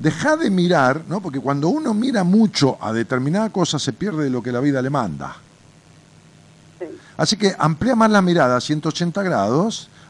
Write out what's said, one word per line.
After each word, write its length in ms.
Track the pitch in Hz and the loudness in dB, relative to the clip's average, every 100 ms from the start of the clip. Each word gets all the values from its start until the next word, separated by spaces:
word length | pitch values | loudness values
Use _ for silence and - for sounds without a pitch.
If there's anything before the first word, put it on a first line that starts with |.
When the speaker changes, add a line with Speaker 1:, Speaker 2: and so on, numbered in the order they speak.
Speaker 1:
dejá 360 | 147 156 269 311 | -2 0 0 0
de 140 | 330 | 2
mirar, 540 | 185 175 170 127 131 - | 2 4 4 4 2 -2
¿no? 120 | 185 | -6
Porque 180 | 180 135 | -6 -4
cuando 300 | 123 143 156 | -2 0 0
uno 260 | 294 294 | 0 0
mira 300 | 214 254 233 | 0 0 0
mucho 540 | 175 208 220 - 131 - | 4 4 4 4 0 0
a 120 | 101 | -4
determinada 580 | 113 113 127 135 190 220 | -4 -2 -2 0 0 -2
cosa, 280 | 196 165 151 | -2 -2 -2
se 140 | - | -4
pierde 320 | 113 196 156 | -4 -4 -2
de 60 | 143 | -2
lo 120 | 123 | -2
que 80 | 113 | -4
la 80 | 120 | -2
vida 240 | 143 135 | 0 0
le 80 | 127 | -2
manda. 460 | 143 104 71 69 - - _ - - - - - - - - - - - - | -2 -4 -6 -12 -14 -20 _ -20 -20 -20 -20 -20 -20 -20 -20 -20 -20 -20 -14
Speaker 2:
Sí. 60 | 165 - - - | -14 -14 -12 -4
Speaker 1:
Así 200 | 139 208 | -2 0
que 180 | 196 - | 0 2
amplía 380 | 151 156 233 | 0 0 0
más 160 | 233 220 | 2 4
la 120 | 208 | 4
mirada 340 | 180 170 127 123 | 4 4 4 2
a 40 | |
ciento 280 | - 151 156 | 0 -4 -4
ochenta 340 | - 175 202 | -2 -4 -2
grados, 640 | 190 127 98 139 220 - - - - | -2 0 2 2 0 -4 -12 -20 -10